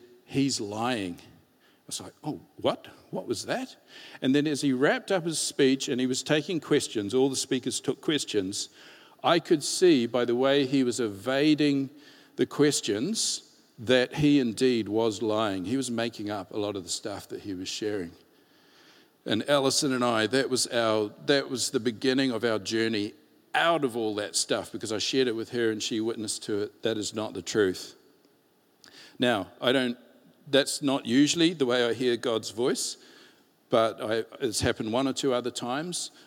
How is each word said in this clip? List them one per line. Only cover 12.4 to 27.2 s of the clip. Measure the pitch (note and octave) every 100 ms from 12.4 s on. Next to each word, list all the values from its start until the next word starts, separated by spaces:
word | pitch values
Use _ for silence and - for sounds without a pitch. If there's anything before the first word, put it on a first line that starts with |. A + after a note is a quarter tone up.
| B2
questions | - D3 - - G#2 E3 A3 - - - _ _ -
that | A2+ B2+ B2+ D3+
he | D3 C#3+
indeed | A#2+ G2+ C3 A#2 G2+
was | G#2+ A2+ F#2+
lying. | A2 G#2+ A2 F#2+
He | F2+ C3+
was | B2
making | A#2 A#2 - G#2
up | G#2 F2
a | A2
lot | G2+ G2+
of |
the | F2
stuff | - - F#2+ -
that | G2
he | G#2
was | F#2 F#2+
sharing. | - G#2+ G#2 E2+ - _ _ _ _ _ _ - - _ _
And | - A2 -
Alison | A#2 C3+ B2+ C#3+
and | B2+
I, | B2 A2+ G#2+
that | C3 B2
was | B2 -
our, | A#2+ A2+ A2 G#2 - D3
that | C#3 C3
was | B2 -
the | C3
beginning | A#2+ G#2 C3 C3 C3+
of | A2+
our | A#2 G#2+
journey | F#2+ A2 A2+ G#2+ G#2 - _ _ _
out | D3+ E3 D#3+
of | C#3 A#2
all | A2 G#2
that | G2 -
stuff, | - A2+ F2
because | G2+ G#2+
I | G#2+
shared | - C3+ B2+
it | A2+
with | G#2+
her | B2 A2+
and | G#2+
she | - A2+
witnessed | A2 A2 G#2+ -
to | - G#2
it. | G#2 -
That | A2+ A2
is | F#2+
not | A2